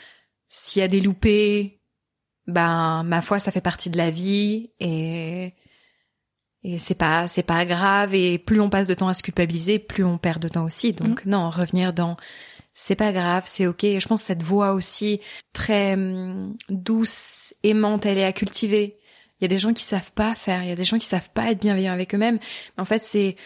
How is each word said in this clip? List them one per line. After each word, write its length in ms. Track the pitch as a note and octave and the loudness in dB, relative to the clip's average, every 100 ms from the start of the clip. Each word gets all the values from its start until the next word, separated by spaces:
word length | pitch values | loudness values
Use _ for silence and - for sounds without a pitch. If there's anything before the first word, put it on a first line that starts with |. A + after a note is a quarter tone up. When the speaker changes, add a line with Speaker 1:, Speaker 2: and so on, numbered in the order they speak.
| - - _ _ _ | -20 -20 _ _ _
Speaker 1:
S'il 320 | - - G3+ | -8 -4 0
y 20 | |
a 40 | F#3+ | 2
des 120 | G3 | 4
loupés, 800 | G3 F#3 A3 G#3 G#3 G#3 G3+ - _ _ _ _ _ _ - | 2 2 4 4 4 2 -2 -8 _ _ _ _ _ _ -4
ben, 560 | F3 E3+ E3 E3 D#3+ | 0 2 2 2 0
ma 180 | E3+ E3+ | 0 0
foi, 160 | - G3+ | 0 0
ça 140 | G3+ | 0
fait 100 | F#3 | -2
partie 280 | F3+ - F3+ | -2 -4 -4
de 60 | E3+ | 0
la 120 | E3 | 0
vie 600 | D#3+ F#3 G3+ G#3 A3 A#3 - | 0 0 2 2 -2 -6 -8
et, 720 | F3+ D#3+ D#3+ E3 D#3+ F3+ F#3 - _ _ _ _ _ _ _ _ _ _ | -4 -2 -2 -4 -6 -8 -10 -12 _ _ _ _ _ _ _ _ _ _
et 140 | F#3+ F3 | -8 -4
c'est 180 | - F3+ | -2 0
pas, 320 | D#3+ D#3+ F3 | 2 2 0
c'est 160 | - | -2
pas 220 | - E3+ F3 | 0 2 2
grave. 480 | F3 G3 G3+ G3+ | 0 2 2 2
Et 240 | G3 F3+ F3 | 2 2 2
plus 220 | - G#3+ | 2 4
on 100 | G#3 | 4
passe 180 | G3 F#3+ | 2 2
de 60 | |
temps 140 | F3+ F#3 | 2 0
à 60 | |
se 100 | F#3 | 0
culpabiliser, 560 | - F3+ E3+ E3 E3+ G#3+ | -2 0 0 0 0 0
plus 240 | G#3+ - | 0 0
on 140 | F3+ E3+ | 0 2
perd 240 | F3+ E3 | 0 -2
de 60 | E3 | -4
temps 160 | E3+ D#3+ | -2 -2
aussi. 280 | - A#3 | -2 -2
Donc 320 | E3+ D#3+ A#3+ G3 | 0 0 -2 0
Speaker 2:
Mhm. 60 | |
Speaker 1:
non, 180 | G3+ E3 | 0 0
revenir 440 | E3 F3 F3+ F#3 | -2 0 0 0
dans, 240 | E3+ E3+ E3+ - - - - - | 0 -2 -4 -12 -20 -20 -20 -20
c'est 220 | - - F#3+ | -8 -2 0
pas 160 | G#3+ | 2
grave, 320 | F#3 F3 F3+ F#3 | 0 0 0 -2
c'est 200 | - F#3 | 0 0
ok. 160 | F3 G#3 | 2 0
Et 140 | G3 | 0
je 80 | - | 0
pense 140 | A3 | 0
que 60 | - | 0
cette 160 | F3 | -2
voix 300 | D#3+ G3+ G3+ | 0 2 2
aussi 480 | G3 F3+ - G#3 G#3 - - - | 2 -2 -2 -2 -2 -4 -20 -14
très, 400 | - - G#3 G3+ | -8 0 2 2
hum, 640 | F#3+ F#3+ F#3 F#3 F#3 F#3+ A3 - | 0 0 -4 -6 -8 -8 -10 -8
douce, 840 | F#3+ F3+ A3+ A3 - - - - - | -6 -2 0 2 0 0 -4 -6 -2
aimante, 420 | G#3 G#3+ G#3 G#3+ G#3 | 2 2 2 2 0
elle 120 | G3 | 2
est 80 | F#3+ | 0
à 80 | |
cultiver. 640 | F#3+ G3 - A3 G#3 G3+ - _ - _ - | 0 -4 -4 0 2 0 -4 _ -20 _ -4
Il 40 | |
y 20 | F#3 | 0
a 20 | |
des 120 | F#3+ | 2
gens 140 | G3+ | 2
qui 120 | A#3 - | 0 0
savent 260 | G3+ - | -4 -4
pas 240 | - G#3+ A3+ | -2 -2 -2
faire, 280 | - F3+ | -4 -4
il 60 | F3+ | -4
y 20 | |
a 20 | F3 | -4
des 80 | |
gens 160 | F#3 A3+ | 0 0
qui 60 | - | 0
savent 240 | F#3 - | -2 -2
pas 180 | - A3+ | -4 -2
être 100 | G#3 | 0
bienveillants 320 | G#3 G3 F#3+ | 2 2 0
avec 200 | F3+ F#3 | -2 -2
eux-mêmes. 260 | G3+ A3+ A3+ - - - - | 0 2 0 -4 -16 -14 -8
Mais 60 | |
en 40 | F#3 | -2
fait, 200 | G#3+ - | -2 0
c'est 320 | G#3 G3 F#3 | 0 0 -2